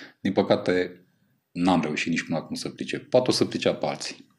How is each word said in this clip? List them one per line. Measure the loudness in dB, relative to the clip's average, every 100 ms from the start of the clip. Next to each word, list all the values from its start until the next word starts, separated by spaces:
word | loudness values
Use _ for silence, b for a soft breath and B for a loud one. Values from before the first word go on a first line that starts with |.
| B B
Din | 0
păcate, | 2 4 2 2 0 0 -8 _ _ _ _ _
n-am | 0 2 2
reușit | 2 -2 -2
nici | -2
până | -2 -6
acum | -6
să | -8 -8
pricep. | -8 -6 -8 0
Poate | 2 4
o |
să | 2
priceapă | 0 0 0 0 -2
alții. | -4 -10 -12 -20